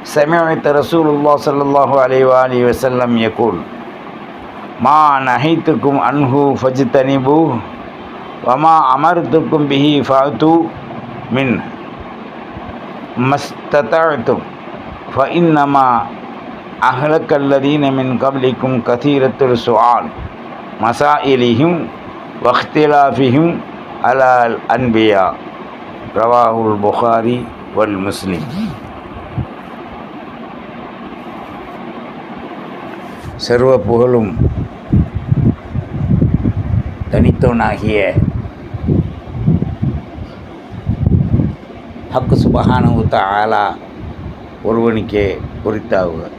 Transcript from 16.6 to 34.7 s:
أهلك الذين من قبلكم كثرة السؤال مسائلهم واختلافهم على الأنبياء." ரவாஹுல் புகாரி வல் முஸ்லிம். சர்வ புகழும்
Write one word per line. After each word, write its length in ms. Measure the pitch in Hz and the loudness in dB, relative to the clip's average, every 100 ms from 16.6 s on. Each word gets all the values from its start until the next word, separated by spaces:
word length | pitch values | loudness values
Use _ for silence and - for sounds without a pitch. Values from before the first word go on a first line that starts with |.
| - - 123 | -14 0 0
أهلك 380 | 127 151 160 160 151 | 2 2 0 2 0
الذين 420 | 139 139 139 151 139 135 | 4 2 2 2 2 2
من 100 | 131 123 | 0 0
قبلكم 500 | 135 135 127 120 131 127 - | 0 2 0 0 0 0 0
كثرة 520 | 120 143 139 131 - | 0 2 2 2 2
السؤال 640 | 135 120 123 110 120 117 - - - - - - - - | 2 2 2 4 4 4 0 -10 -14 -14 -16 -14 -14 -2
مسائلهم 880 | 110 120 147 147 135 131 120 113 165 175 - - - - - - | -2 2 2 2 2 2 4 4 2 2 -4 -10 -14 -14 -14 -2
واختلافهم 1000 | 120 123 - 151 151 143 139 117 135 131 170 165 - - - - | 0 2 0 2 4 6 4 4 4 4 2 0 -8 -16 -14 -2
على 240 | - 135 131 123 120 | 0 4 6 6 4
الأنبياء." 1000 | 110 - 120 123 110 110 101 90 - - - - - - - - - | 0 0 0 2 4 6 4 2 -2 -12 -14 -16 -16 -16 -14 -6 0
ரவாஹுல் 580 | 117 120 117 113 113 104 | 4 4 4 2 0 2
புகாரி 540 | 104 98 120 113 113 123 117 - - 98 | 0 2 2 2 2 -2 -6 -12 -6 0
வல் 180 | 107 98 | 0 0
முஸ்லிம். 420 | 98 95 95 85 76 165 214 127 - - - - - - - - - - - - - - - - - - - - - - - - - - - - - - - - - - - - - - - - - - - - - - - | -4 -4 -4 -6 -6 -6 -6 -8 -14 -16 -14 -14 -10 -8 -8 -10 -16 -16 -14 -14 -14 -16 -16 -16 -16 -16 -16 -14 -14 -14 -14 -14 -14 -14 -14 -14 -14 -14 -12 -12 -14 -14 -14 -14 -12 -14 -14 -14 -14 -14 -14 -14 -12 -10 -2
சர்வ 240 | 120 131 127 104 | 2 4 4 4
புகழும் 420 | 117 123 123 104 80 - - - | 2 4 4 0 0 0 0 -8